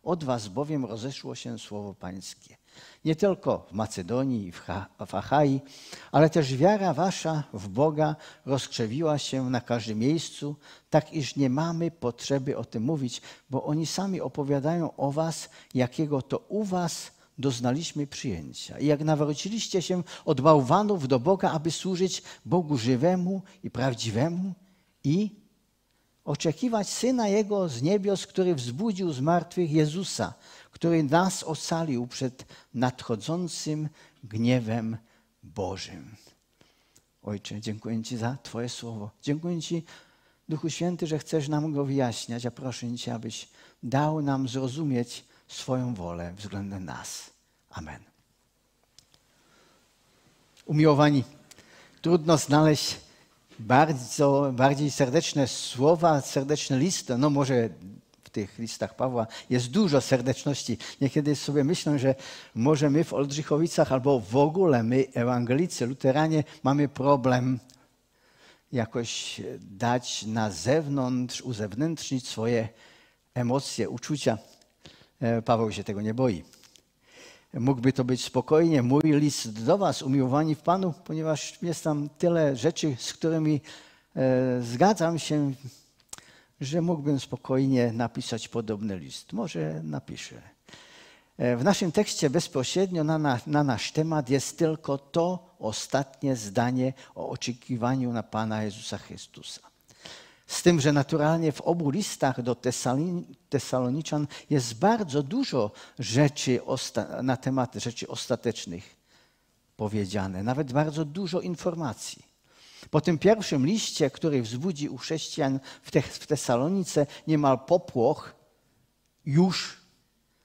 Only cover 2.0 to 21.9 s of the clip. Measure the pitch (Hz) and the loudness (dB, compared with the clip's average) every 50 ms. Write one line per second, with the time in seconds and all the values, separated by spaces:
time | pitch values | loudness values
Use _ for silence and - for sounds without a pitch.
2 | - 92 92 95 92 - - _ - - - _ _ _ _ - - - - _ | -12 -10 -10 -10 -12 -14 -18 _ -20 -20 -20 _ _ _ _ -20 -20 -20 -20 _
3 | _ 151 160 156 202 202 180 - - 143 110 85 - - - 104 107 107 - 101 | _ -2 2 4 2 2 2 2 0 0 0 0 -2 -8 -4 -4 -4 -4 -4 -8
4 | 90 85 117 127 135 135 127 110 98 87 87 - - - 87 101 98 - _ - | -6 -2 -2 0 0 0 -2 -2 -4 -6 -12 -14 -10 -8 -6 -6 -8 -10 _ -16
5 | 104 - - 92 - - 135 147 151 143 135 135 - - - - - - - - | -12 -6 -6 -6 -2 2 4 4 4 4 2 0 -4 -10 -20 -20 -18 -18 -18 -18
6 | - - - 143 156 156 156 170 147 131 135 123 151 190 214 202 196 180 147 135 | -14 2 6 6 6 6 6 2 0 2 2 4 4 4 4 4 2 0 0 2
7 | 175 190 180 - - 160 160 151 139 - - 107 95 101 92 117 147 160 156 147 | 0 0 -2 -4 -4 -4 -4 -4 -6 -6 -10 -10 -10 -6 0 2 2 2 4 2
8 | 156 151 151 151 - - - _ _ 127 135 135 - - - - 117 107 117 151 | 0 0 0 -6 -12 -20 -20 _ _ -2 -2 -2 -2 -6 -4 -4 -4 -2 -2 -2
9 | 165 156 151 143 - - - 135 131 127 127 120 - - 120 117 107 110 107 107 | 0 0 0 0 -2 -4 -4 -4 -2 0 -2 -2 0 0 -2 -2 -2 -4 -4 0
10 | 113 135 160 165 - - - - 143 147 147 - - - - - _ _ - 156 | 0 2 0 0 -2 -8 -12 -10 -10 -10 -10 -10 -16 -20 -20 -20 _ _ 2 2
11 | - - - 160 135 - - 139 139 131 123 147 160 170 170 165 170 165 165 _ | 2 2 -6 -6 -6 -4 0 0 2 2 2 0 0 -2 -2 -2 -4 -4 -4 _
12 | - 120 117 - - - 139 143 131 139 127 - 123 - - 117 110 135 160 147 | -4 -4 -4 -4 -4 -2 -2 0 0 -2 -4 -4 -6 -6 -4 -2 0 0 0 0
13 | 135 120 - - - - - - _ _ 127 131 - - 151 156 160 147 - - | -2 -4 -6 -8 -14 -18 -20 -20 _ _ -4 -4 -2 -2 -2 -2 -2 -2 -2 -4
14 | 190 196 190 165 - 135 - - 143 135 143 139 131 156 170 175 165 - - - | -2 -2 -2 -4 -4 -6 -4 -4 0 0 0 0 2 0 0 0 -2 -4 -4 -4
15 | 131 139 135 151 160 165 151 - - - - - - _ - 131 123 123 - - | -4 -2 0 0 -2 -2 -4 -8 -12 -16 -18 -20 -20 _ 0 0 0 0 0 -2
16 | 160 147 147 135 127 - 139 - - _ - 208 220 196 180 180 175 160 - - | -2 0 0 -2 -2 -2 -6 -6 -4 _ -4 -4 -2 -2 -2 -2 -2 -2 -4 -8
17 | - - _ _ _ _ _ - 127 143 123 117 123 123 127 151 170 - - 147 | -12 -16 _ _ _ _ _ -4 -2 -2 -2 0 0 0 0 0 -4 -6 -6 -6
18 | 143 139 - - - 135 92 80 73 65 - - - - - - 135 147 147 143 | -8 -6 -8 -8 -6 -6 -6 -6 -8 -12 -14 -14 -16 -14 -8 -2 2 2 2 2
19 | 151 156 156 143 151 143 151 139 - 190 220 226 - - - 190 156 - 185 180 | 4 2 2 2 2 0 -2 -4 -6 -6 -4 -6 -6 -2 -2 -4 -2 0 -2 -2
20 | 165 - - - - - 156 127 131 160 156 147 131 120 156 196 214 208 208 180 | -4 -6 -12 -8 -2 0 0 4 8 8 8 8 8 6 4 4 4 2 0 -2
21 | 135 123 135 127 120 170 196 185 - 175 131 156 147 170 147 - - 185 | 2 2 2 2 4 2 2 4 2 0 0 0 -2 -2 -4 -2 -4 -4